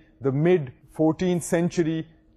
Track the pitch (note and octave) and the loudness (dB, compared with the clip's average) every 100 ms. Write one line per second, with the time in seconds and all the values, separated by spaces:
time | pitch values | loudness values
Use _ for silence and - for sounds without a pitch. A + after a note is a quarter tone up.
0 | - - C3+ C3+ E3 F3+ C3 - _ - | -18 -8 -2 0 2 2 0 -12 _ -2
1 | D#3+ D#3+ F#3 F3+ - E3+ F3 - D#3+ D#3+ | 0 0 0 -2 -2 0 0 0 -2 -2
2 | D#3+ - _ | -8 -16 _